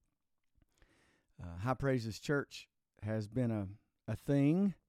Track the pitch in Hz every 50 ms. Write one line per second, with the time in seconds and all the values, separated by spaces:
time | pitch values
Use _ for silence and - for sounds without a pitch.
0 | _ _ _ _ _ _ _ _ _ _ _ _ _ _ _ _ - _ _ _
1 | _ _ _ _ _ _ _ - 87 85 85 90 101 131 127 - 135 139 131 123
2 | 113 113 101 - - - 147 143 - - - - - _ _ _ _ _ _ _
3 | - 107 110 110 104 104 113 127 123 117 110 104 98 92 101 - _ _ _ _
4 | _ - 107 - - - 143 139 139 147 160 185 202 196 - - _